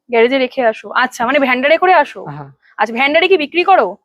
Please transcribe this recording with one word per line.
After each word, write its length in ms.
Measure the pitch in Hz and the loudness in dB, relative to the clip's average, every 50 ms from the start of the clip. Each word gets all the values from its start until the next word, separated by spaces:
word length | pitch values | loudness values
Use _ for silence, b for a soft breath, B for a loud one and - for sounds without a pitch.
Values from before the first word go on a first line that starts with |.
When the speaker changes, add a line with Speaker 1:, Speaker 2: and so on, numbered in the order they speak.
| _ - | _ -4
Speaker 1:
গ্যারেজে 280 | 240 233 226 240 269 269 | 0 2 2 2 2 0
রেখে 240 | 254 247 - 269 247 | -2 -2 -2 -2 -2
আসো, 220 | 220 220 - - 202 - | -2 -2 -2 -10 -6 -2
আচ্ছা, 260 | 233 247 247 - - 233 | -2 -2 -2 -2 -6 -4
মানে 140 | 240 277 294 | -4 -2 -2
ভ্যান্ডারে 380 | 277 254 247 254 262 294 320 330 | -2 -2 -2 -2 2 0 2 2
করে 160 | 359 370 370 | 4 4 4
আসো? 280 | 311 277 - - 202 - | 4 2 0 -4 -16 -16
Speaker 2:
হ্যাঁ। 240 | 165 143 147 143 139 _ _ b b b b | -14 -14 -16 -16 -18 _ _ b b b b
Speaker 1:
আচ্ছা, 160 | 208 220 226 | -4 -4 -2
ভ্যান্ডারে 320 | 226 269 285 302 330 359 359 | -2 -2 0 2 2 2 2
কি 100 | 381 311 | 2 0
বিক্রি 260 | 294 269 - 339 349 | 0 -2 -4 -2 2
করো? 240 | 381 381 320 226 180 202 _ - | 2 4 4 2 0 -4 _ -4